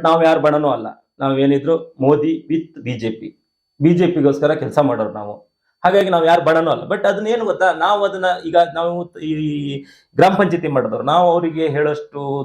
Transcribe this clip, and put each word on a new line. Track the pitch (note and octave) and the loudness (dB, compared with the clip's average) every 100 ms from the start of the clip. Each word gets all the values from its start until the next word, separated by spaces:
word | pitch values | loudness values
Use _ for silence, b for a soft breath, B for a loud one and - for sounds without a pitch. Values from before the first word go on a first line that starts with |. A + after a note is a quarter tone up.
| E3 | 2
ನಾವ್ | E3 D#3+ | 4 4
ಯಾರ | D#3 | 2
ಬಣನೂ | D3+ D3 D3 | 2 2 0
ಅಲ್ಲ, | A#2 A2 - _ - | -2 -6 -14 _ -6
ನಾವೇನಿದ್ರು | C3+ C3+ C#3 C#3 C3+ E3 - - | -2 2 2 2 0 -2 -4 -2
ಮೋದಿ | C3+ D3 D#3 E3 - | 2 2 0 -4 -4
with | E3 - - | -4 -6 -12
ಬಿ | A2 A2+ | -10 -6
ಜೆ | A2+ | -6
ಪಿ, | A2 D#2+ - _ _ _ - | -8 -12 -18 _ _ _ 0
ಬಿ | D3+ | 2
ಜೆ | F3 F3+ | 4 2
ಪಿಗೋಸ್ಕರ | D#3 C#3 C#3 D#3+ | 2 0 2 0
ಕೆಲಸ | D3+ C3 - | 0 -2 0
ಮಾಡೋರು | C#3 A2+ G#2 | 2 0 -4
ನಾವು, | G#2+ G#2 G#2 _ _ _ _ | -6 -12 -14 _ _ _ _
ಹಾಗಾಗಿ | F3+ G3 F#3+ | 2 2 2
ನಾವ್ | F3 D#3+ | 2 4
ಯಾರ | E3+ | 4
ಬಣನೂ | D#3 D#3+ E3 | 4 2 2
ಅಲ್ಲ. | B2+ - | -2 -2
But | G3+ G3+ | -2 0
ಅದನ್ನೇನು | F#3+ G#3+ A#3 | -2 -2 -2
ಗೊತ್ತಾ, | G#3+ F3+ F#3 | -2 0 0
ನಾವು | D#3+ F3 G#3 | 2 0 0
ಅದನ್ನ | G3 F#3 F#3 F3+ E3 | -2 -2 -2 -2 0
ಈಗ | E3+ E3 | 2 2
ನಾವು | D#3+ F3 F3 F3 - | 0 -4 -4 -8 -10
ಈ | D#3 D#3 D#3 D3 C#3+ C#3 B B B - | -8 -4 -4 -4 -6 -8 B B B 2
ಗ್ರಾಮ | F3+ G3 | 2 4
ಪಂಚಾಯತಿ | F#3 E3+ E3 | 0 0 -2
ಮಾಡಿದವ್ರು, | C3+ A#2 A2 B2+ | -2 -2 -4 0
ನಾವು | E3 F3 | 2 4
ಅವರಿಗೆ | E3+ E3 D#3 D#3+ | 2 0 -2 -2
ಹೇಳೋಷ್ಟು | C#3 D3+ D3 - C#3+ C#3+ C#3 | 0 -2 -2 -8 -10 -6 -4